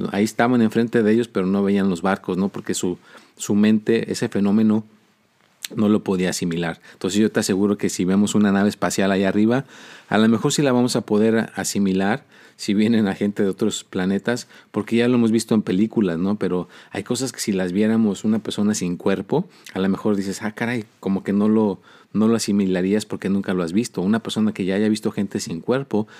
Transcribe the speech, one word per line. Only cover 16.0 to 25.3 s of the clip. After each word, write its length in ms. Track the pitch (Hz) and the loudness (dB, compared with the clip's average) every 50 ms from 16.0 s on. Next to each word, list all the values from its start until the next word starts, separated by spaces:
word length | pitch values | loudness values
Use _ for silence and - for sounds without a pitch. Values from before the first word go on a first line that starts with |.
| 104 90 82 80 | 0 0 0 0
¿no? 160 | 92 98 107 | -2 -2 -2
Pero 320 | 104 98 90 90 90 85 - - - - - | -2 -2 -2 -2 -2 -4 -6 -14 -20 -20 -12
hay 120 | - 101 98 | -10 -10 -6
cosas 280 | - 123 120 131 123 | -6 -4 -4 -4 -6
que 80 | - - | -6 -6
si 120 | - - | -4 -4
las 200 | 98 92 92 90 | -2 -2 -2 -2
viéramos 540 | 87 101 107 110 113 113 113 104 95 - - | 0 0 2 2 2 2 2 2 0 0 0
una 140 | 107 110 110 | 0 0 0
persona 360 | - - - - 101 104 104 | -2 -4 -4 -2 0 0 0
sin 200 | - 92 87 87 | -2 -2 -4 -4
cuerpo, 500 | 82 - 101 98 95 98 - - 151 196 - - - - - - | -2 0 -2 0 0 -2 -2 -2 -2 -2 -4 -10 -20 -20 -12 -4
a 60 | 95 | -2
lo 100 | 95 98 | 0 0
mejor 260 | 95 92 - 110 104 | 0 0 0 -2 0
dices, 280 | 98 95 98 92 - 110 | 0 -2 -4 -6 -6 -8
"Ah, 80 | 107 | -8
caray", 340 | 107 - 123 117 123 117 104 - _ - | -6 -4 -4 -4 -4 -6 -8 -10 _ -8
como 240 | - 95 98 92 - | -4 -4 -4 -2 -2
que 100 | 101 101 | -2 0
no 160 | 101 104 107 | 2 2 4
lo, 320 | 107 110 110 101 92 - _ - - - - _ - | 4 2 2 0 -2 -4 _ -20 -20 -20 -18 _ -2
no 120 | 101 110 | 0 2
lo 80 | 110 117 | 2 2
asimilarías 720 | 110 - - 101 101 101 95 95 92 92 95 101 107 - | 0 0 0 0 0 2 2 0 0 0 0 0 0 -2
porque 240 | - 98 92 - 95 | -4 -10 -6 -4 -2
nunca 240 | 98 98 95 - 95 | -2 -2 -2 -2 -2
lo 80 | 90 | -2
has 120 | 87 82 87 | -2 0 0
visto. 280 | 107 123 - - 95 | -2 -2 -2 -4 -4
Una 220 | 87 95 110 113 - | -2 0 0 0 -2
persona 300 | - - 113 107 107 101 | -4 -4 -2 -2 -2 -2
que 120 | - 98 | -2 -2
ya 100 | 90 95 | -2 0
haya 140 | 101 107 107 | 0 2 0
visto 220 | 110 107 - 110 | 0 0 -2 -6
gente 280 | - - 101 95 | -4 -4 -6 -4